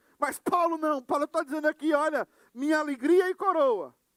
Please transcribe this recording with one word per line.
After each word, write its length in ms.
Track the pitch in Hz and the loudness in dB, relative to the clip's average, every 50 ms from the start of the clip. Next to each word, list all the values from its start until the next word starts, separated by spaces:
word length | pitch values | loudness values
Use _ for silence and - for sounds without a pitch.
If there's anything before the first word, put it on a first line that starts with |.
| _ _ _ - | _ _ _ -6
Mas 180 | 294 262 - | -4 -4 -4
Paulo 400 | - - - 370 349 339 339 330 | -4 -4 0 0 2 2 0 0
não, 240 | 311 311 302 294 262 | -2 -2 -2 -2 -2
Paulo 260 | 247 - - 285 302 | -4 -4 -2 -2 -2
tá 140 | - - 320 | -2 -4 -4
dizendo 260 | 320 262 302 302 302 | -4 -4 -4 -2 -2
aqui, 240 | 302 320 - 277 320 294 | -2 -2 -2 -2 0 0
olha, 340 | 285 311 311 302 247 190 _ _ _ _ _ - | 0 0 0 -2 -4 -6 _ _ _ _ _ -10
"minha 240 | 240 277 302 311 | -6 -2 0 0
alegria 520 | 302 302 294 277 226 254 302 359 370 359 370 | 0 0 -2 -6 -2 2 4 4 4 4 2
e 40 | 370 | 0
coroa". 600 | - 403 381 339 320 277 262 220 180 143 123 - _ _ _ _ | -2 0 0 2 4 4 2 2 0 -4 -10 -14 _ _ _ _